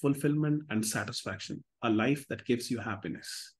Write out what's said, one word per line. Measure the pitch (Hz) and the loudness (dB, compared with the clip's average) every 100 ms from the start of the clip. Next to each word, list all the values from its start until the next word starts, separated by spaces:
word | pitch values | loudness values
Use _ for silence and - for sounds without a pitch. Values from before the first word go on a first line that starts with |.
fulfillment, | 143 139 151 151 147 151 - | 2 2 2 4 4 2 0
and | 110 107 | 0 0
satisfaction, | 110 101 - 101 98 - - - _ | 0 -2 -4 -6 -6 -8 -10 -14 _
a | 117 | 2
life | 107 120 143 - | 4 4 2 -2
that | 117 - | -4 0
gives | 120 - | 0 0
you | 117 | -4
happiness. | 110 101 90 - - - - - | -4 -4 -6 -8 -8 -12 -12 -2